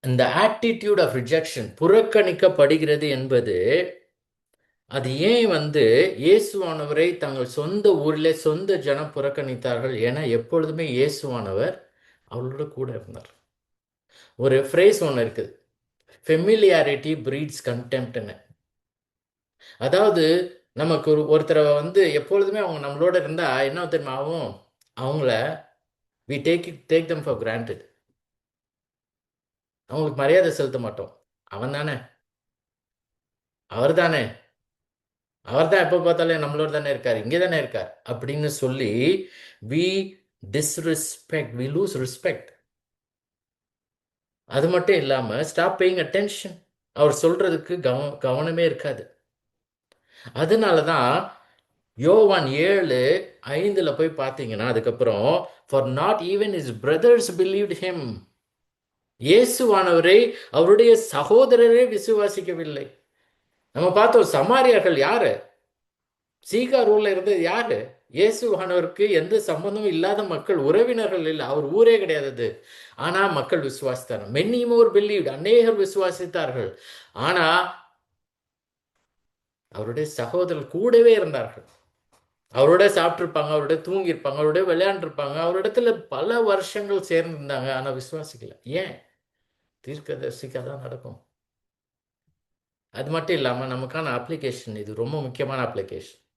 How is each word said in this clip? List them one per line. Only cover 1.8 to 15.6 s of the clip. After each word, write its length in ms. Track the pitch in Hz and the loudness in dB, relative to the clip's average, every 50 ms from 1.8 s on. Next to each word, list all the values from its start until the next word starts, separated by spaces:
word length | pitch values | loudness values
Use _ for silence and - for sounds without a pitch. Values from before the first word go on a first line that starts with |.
| 156 170 196 226 226 - - 214 175 185 175 - - 185 - - 147 139 156 160 156 151 147 147 151 151 | 2 6 6 6 4 4 2 2 2 2 0 4 2 2 6 6 4 4 4 2 2 0 0 -2 0 -4
என்பது, 460 | 135 127 131 135 131 123 117 104 98 90 90 110 139 170 180 - - - _ _ _ _ _ _ _ _ _ _ _ _ _ _ _ _ _ | -4 -4 -2 0 0 0 2 2 -2 0 0 2 2 0 0 -4 -10 -18 _ _ _ _ _ _ _ _ _ _ _ _ _ _ _ _ _
அது 320 | _ - 139 123 127 131 139 | _ -8 -6 -6 -4 -4 -2
ஏன் 300 | 165 202 233 240 233 214 | 0 2 2 2 2 2
வந்து 680 | 180 156 147 151 147 151 123 110 113 131 170 190 - 107 | 0 0 -2 -2 0 2 4 4 6 4 4 2 0 -2
இயேசுவானவரை 960 | 131 160 196 226 220 - - 196 190 170 160 156 147 147 147 151 165 175 170 | 2 4 4 4 4 0 -6 -6 -4 -4 -4 -6 -6 -4 0 0 0 0 0
தங்கள் 300 | - 151 143 135 135 127 | -4 -6 -8 -4 -6 -6
சொந்த 480 | 123 - - 147 156 190 208 202 202 190 | -6 -6 -8 -6 -4 -4 2 4 4 4
ஊரிலே 380 | 156 143 156 156 151 156 165 156 | 4 2 -2 -2 0 0 0 0
சொந்த 440 | 156 - 156 151 165 190 196 196 | 0 0 -2 -2 -2 -2 -2 -4
ஜனம் 360 | 165 135 143 139 143 151 151 - | -2 0 -2 -2 -2 -4 -8 -8
புறக்கணித்தார்கள்? 840 | 147 135 143 139 - 143 135 127 120 - 131 123 117 123 131 131 | -4 -4 -4 -4 -4 -6 -8 -8 -6 -4 -4 -4 -2 -4 -4 -4
ஏன்னா 360 | 110 110 120 127 151 156 131 | -2 -2 -2 -2 -2 -2 -2
எப்பொழுதுமே 640 | 117 113 113 - - 165 160 156 156 156 165 151 123 | -2 -2 -2 0 -2 0 0 0 -4 -6 -4 -4 0
இயேசுவானவர் 920 | 123 131 147 147 - - 139 123 120 110 98 95 98 123 170 - - - _ _ _ _ _ _ _ _ _ | 0 0 0 0 -6 -8 -8 -6 -6 -6 -4 -2 -2 -2 -2 -4 -8 -14 _ _ _ _ _ _ _ _ _
அவர்களோட 380 | - 120 127 127 131 139 151 147 | -12 -10 -10 -10 -8 -8 -10 -10
கூட 240 | - - 131 127 120 | -8 -10 -10 -8 -10
இருந்தார். 380 | 104 - - - - - - _ _ _ _ _ _ _ _ _ _ _ _ _ _ _ _ _ _ - _ _ | -12 -14 -16 -20 -20 -20 -20 _ _ _ _ _ _ _ _ _ _ _ _ _ _ _ _ _ _ -20 _ _
ஒரு 260 | _ 120 139 131 131 139 | _ 0 2 2 2 0
ஃப்ரேஸ் 420 | 135 - 165 180 202 220 - 180 | 2 2 6 6 6 6 4 0
ஒண்ணு 160 | 151 139 123 | -2 0 0
இருக்குது, 340 | 117 110 - - 98 - - _ | -2 -2 -4 -8 -10 -10 -12 _